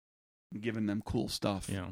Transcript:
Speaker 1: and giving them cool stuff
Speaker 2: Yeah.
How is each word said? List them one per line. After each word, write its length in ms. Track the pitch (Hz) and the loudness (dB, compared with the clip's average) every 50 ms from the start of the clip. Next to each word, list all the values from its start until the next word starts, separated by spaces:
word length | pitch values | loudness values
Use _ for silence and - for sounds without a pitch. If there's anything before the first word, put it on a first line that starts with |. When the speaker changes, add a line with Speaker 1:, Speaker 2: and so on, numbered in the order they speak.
| _ _ _ _ _ _ _ _ _ - - | _ _ _ _ _ _ _ _ _ -12 -10
Speaker 1:
and 80 | 104 | -4
giving 240 | 107 117 107 113 107 | -2 -2 0 2 2
them 160 | 101 101 110 - | 2 2 0 -2
cool 240 | - - 117 - 95 | 0 0 2 2 0
stuff 420 | - - - 107 101 95 - - 98 | -2 0 2 2 2 2 0 -2 -2
Speaker 2:
Yeah. 140 | 98 90 92 | -2 -2 -4